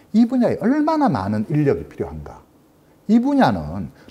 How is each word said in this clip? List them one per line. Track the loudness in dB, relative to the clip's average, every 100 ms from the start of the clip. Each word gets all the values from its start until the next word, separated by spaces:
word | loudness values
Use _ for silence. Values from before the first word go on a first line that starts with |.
| _
이 | 2 2
분야에 | 2 0 0
얼마나 | 0 0 0 2 0
많은 | 0 -2 -2 -2
인력이 | 0 2 0 -4
필요한가. | -10 -10 -10 -16 -18 _ _ _ _ _ _ 0
이 | 0
분야는 | 2 2 2 0 -6 -8 -10 -14 -20